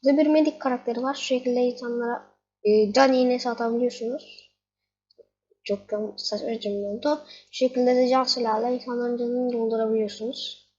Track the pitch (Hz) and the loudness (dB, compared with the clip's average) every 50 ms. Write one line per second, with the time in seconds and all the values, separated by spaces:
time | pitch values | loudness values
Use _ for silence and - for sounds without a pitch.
0 | - 262 277 294 311 302 302 311 311 302 294 - - 262 254 240 - 240 240 247 | 4 4 4 4 4 4 6 4 4 2 0 -2 -4 -4 -4 -2 -4 -6 -4 -4
1 | 254 262 277 - - - 262 247 254 254 247 247 247 247 247 - 254 240 240 240 | -4 -4 -4 -4 -2 -2 -2 -2 0 0 0 2 0 0 -2 -4 -8 -6 -4 -4
2 | 240 233 240 - - _ _ _ _ _ _ _ _ 208 214 214 214 202 208 254 | -4 -4 -6 -8 -10 _ _ _ _ _ _ _ _ 4 4 6 4 4 6 6
3 | 269 262 262 254 254 247 247 247 - 247 233 233 233 233 233 233 247 240 240 - | 6 6 6 4 4 2 2 0 -2 -4 -4 -2 -2 -2 0 0 -2 -2 -2 -4
4 | 233 226 254 311 - - - - - _ _ _ _ _ _ _ _ _ _ _ | -8 -8 -8 -8 -10 -16 -20 -20 -20 _ _ _ _ _ _ _ _ _ _ _
5 | _ _ _ _ - _ _ _ _ _ _ _ _ - 202 196 - - 214 208 | _ _ _ _ -20 _ _ _ _ _ _ _ _ -6 -6 -6 -4 -8 -6 -6
6 | 214 208 - - - - 214 208 - - 226 226 214 208 202 202 202 202 208 240 | -6 -6 -8 -10 -8 -6 -6 -6 -4 -6 -6 -4 -4 -6 -6 -4 -6 -6 -8 -4
7 | - 294 302 294 - - - - _ _ - - 262 254 254 254 247 247 247 247 | -2 -2 -2 -2 -6 -18 -20 -20 _ _ -4 0 0 0 2 2 2 4 4 4
8 | 254 247 254 262 254 247 - 254 240 226 214 220 226 247 247 247 - 247 240 240 | 4 4 4 2 2 2 0 0 0 0 0 0 0 -2 -2 -4 -4 -6 -6 -4
9 | 240 240 240 240 240 240 240 247 254 247 247 233 226 226 226 220 220 220 220 220 | -4 -4 -2 -2 -2 -2 -2 -2 -2 -2 -2 -2 -2 0 0 0 0 0 0 0
10 | 214 202 - - 214 240 277 - - - - - _ _ _ | 0 -2 -6 -8 -8 -8 -8 -8 -10 -12 -12 -14 _ _ _